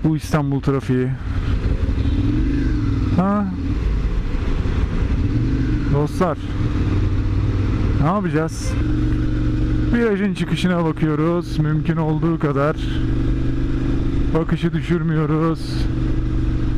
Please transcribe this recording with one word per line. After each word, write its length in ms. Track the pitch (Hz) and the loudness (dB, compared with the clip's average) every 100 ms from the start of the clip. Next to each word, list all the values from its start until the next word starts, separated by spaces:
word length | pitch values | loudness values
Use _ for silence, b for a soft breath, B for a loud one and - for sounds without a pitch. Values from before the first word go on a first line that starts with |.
bu 140 | 160 156 | 0 0
İstanbul 440 | - 156 139 139 | 0 -2 0 -2
trafiği? 460 | 143 135 127 127 127 131 - - - - - - - - - - - - - - - - - - - - | 0 0 0 0 0 -4 -4 -2 0 0 0 0 0 0 0 0 0 0 0 0 0 0 0 0 0 0
Ha? 280 | 190 208 196 180 - - - - - - - - - - - - - - - - - - - 135 - - - | 0 0 -2 -4 -2 0 0 0 0 -2 -2 -2 0 0 0 0 0 0 0 0 2 0 0 0 0 0 0
Dostlar, 440 | 143 147 - 180 135 - - - - - - - - - - - - - - - - | 0 0 0 0 -2 -4 -2 -2 0 0 2 0 0 0 0 0 0 0 0 2 2
ne 60 | 143 | 2
yapacağız? 640 | 208 180 147 160 - - - - - - - - - - - - - - | 0 0 0 0 -2 -2 0 0 2 2 2 0 0 0 0 0 0 2
Virajın 400 | 233 233 196 202 | 2 2 2 0
çıkışına 520 | 180 170 156 180 175 160 | -2 -2 0 0 2 0
bakıyoruz. 720 | 127 156 147 160 175 - - | 0 0 2 2 0 -2 0
Mümkün 380 | 151 156 156 160 | 0 0 0 0
olduğu 420 | 156 156 160 165 | 0 0 0 0
kadar 360 | 151 131 147 - - - - - - - - - - - - - - - - | 0 0 0 0 -2 -2 0 0 0 0 0 0 0 0 0 0 0 0 0
bakışı 400 | 156 170 165 165 | 0 0 -2 -2
düşürmüyoruz. 840 | 156 127 170 160 156 147 156 165 156 - - - - - - - - - - - | -2 0 0 0 0 0 2 0 -2 -4 -2 0 0 0 0 0 0 0 0 0